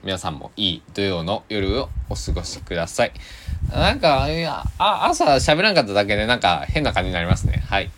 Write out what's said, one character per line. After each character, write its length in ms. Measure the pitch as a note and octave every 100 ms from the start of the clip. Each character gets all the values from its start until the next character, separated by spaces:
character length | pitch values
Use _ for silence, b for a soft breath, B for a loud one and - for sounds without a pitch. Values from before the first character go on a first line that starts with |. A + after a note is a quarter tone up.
皆 140 | G2 F#2
さ 140 | F#2
ん 80 | D2
も 140 | - -
い 120 | G2+
い 120 | E2 -
土 80 | -
曜 200 | G2+ F2+
の 220 | E2 A2 -
夜 300 | G#2+ F#2+ A2+
を 120 | - - -
お 60 |
過 180 | G2+ -
ご 100 | -
し 140 | F2 -
く 140 | -
だ 120 | E2+ E2
さ 200 | - A#2+
い。 60 | - B B B B -
な 240 | - F3+
ん 60 | B3+
か、 300 | F3 C#3+ C#3
い 100 | E3
や、 240 | D#3+ G#2 - -
あ、 280 | F#3+ G3 F#3
朝 160 | E4+ E4+
喋 280 | - - D3+
ら 80 | G#3+
ん 20 |
か 80 | F3
っ 40 | A2
た 60 |
だ 140 | G2 G2+
け 100 | G#2
で 100 | A2
な 100 | A#2+
ん 40 |
か 240 | A2+ E2 C#2
変 160 | D#3
な 100 | C3+
感 120 | F#2+
じ 40 | F#2
に 60 |
な 60 | F2+
り 60 | E2+
ま 100 | F#2
す 80 |
ね。 180 | - - -
は 120 | G2
い。 100 | F#2